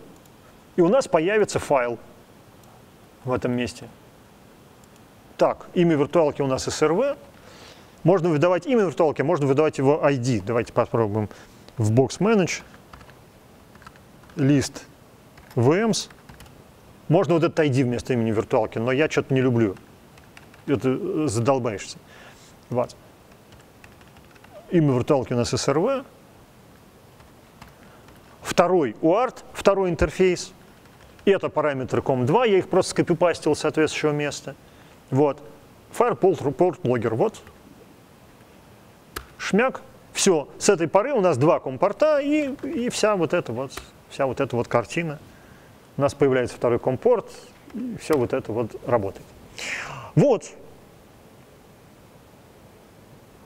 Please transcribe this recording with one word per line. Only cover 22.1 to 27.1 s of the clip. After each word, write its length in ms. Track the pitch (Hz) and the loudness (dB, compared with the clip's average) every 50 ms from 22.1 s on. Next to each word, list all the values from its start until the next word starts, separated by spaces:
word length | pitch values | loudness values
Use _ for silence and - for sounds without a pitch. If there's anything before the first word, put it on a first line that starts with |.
| - - - - - - - - - - - - | -20 -20 -20 -20 -20 -20 -20 -20 -20 -20 -14 -6
Вот. 260 | 120 104 - - - - - - - - - - - - - - - - - - - - - - - - - - - - - - - - - - - - - - | -4 -4 -4 -6 -8 -16 -20 -20 -20 -20 -20 -20 -20 -20 -20 -20 -20 -20 -20 -20 -20 -20 -20 -20 -20 -20 -20 -20 -20 -20 -20 -20 -20 -20 -20 -20 -20 -20 -8 -2
Имя 240 | - 170 156 143 127 | 2 2 4 4 2
виртуалки 400 | 123 117 - 156 135 117 - 131 | 2 2 2 0 0 0 -2 -2
у 20 | |
нас 140 | 120 117 - | -2 -2 -2
С 180 | - 120 - - | -2 -2 -2 -2
Р 100 | 139 156 | 0 0
В. 260 | 180 262 277 254 277 - - - - - - - - - - - - - - - - - - - - - | 0 0 -2 -4 -8 -12 -20 -20 -20 -20 -20 -20 -20 -20 -20 -20 -20 -20 -20 -20 -20 -20 -20 -20 -20 -20